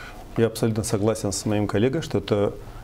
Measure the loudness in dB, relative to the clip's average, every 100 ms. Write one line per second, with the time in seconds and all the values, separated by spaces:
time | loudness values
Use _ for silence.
0 | -14 -16 -6 2 2 2 0 0 0 0
1 | 0 0 -2 -2 0 2 2 2 2 2
2 | -2 -2 2 2 2 -2 -14 -12